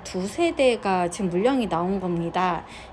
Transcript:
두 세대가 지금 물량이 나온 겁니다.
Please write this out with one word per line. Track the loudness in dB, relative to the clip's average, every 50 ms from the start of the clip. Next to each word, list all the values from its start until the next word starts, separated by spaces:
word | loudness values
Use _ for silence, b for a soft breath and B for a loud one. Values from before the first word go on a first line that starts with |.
| -6
두 | -8 -6 -4 -4
세대가 | -4 0 0 0 0 2 4 4 4 4 2 0 0 2 2 2 0
지금 | -2 -2 -2 0
물량이 | 0 2 2 4 2 2 0 0
나온 | 0 0 0 0 -2 -2
겁니다. | -2 -2 -2 -2 -2 -2 -2 0 0 0 0 -2 B B B B B B